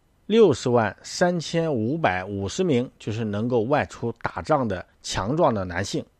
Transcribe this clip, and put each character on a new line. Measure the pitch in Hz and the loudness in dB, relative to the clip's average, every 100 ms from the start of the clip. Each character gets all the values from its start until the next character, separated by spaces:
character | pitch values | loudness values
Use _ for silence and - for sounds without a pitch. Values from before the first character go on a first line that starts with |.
| _ _ - | _ _ 0
六 | 220 196 | 6 6
十 | 123 131 | 4 2
万 | 120 104 - | 2 2 -2
三 | - - 180 180 | -8 0 0 0
千 | - 165 160 | -2 -2 0
五 | 123 110 165 | 0 -2 0
百 | 131 90 | 0 0
五 | 95 101 98 | -4 -6 -4
十 | - | -2
名， | 185 120 131 - | 2 2 0 -8
就 | 120 | -8
是 | 110 110 | -4 -4
能 | 101 120 | -2 0
够 | 123 | 0
外 | 113 143 98 | 0 0 -2
出 | - 117 - | -6 -8 -6
打 | - 92 | -8 -6
仗 | 90 151 117 | 0 0 0
的 | 87 - _ | -4 -8 _
强 | - 110 98 156 | -8 -4 -2 2
壮 | 151 | 2
的 | 107 92 | 2 -2
男 | 87 | -4
性。 | 98 160 - | -4 -6 -8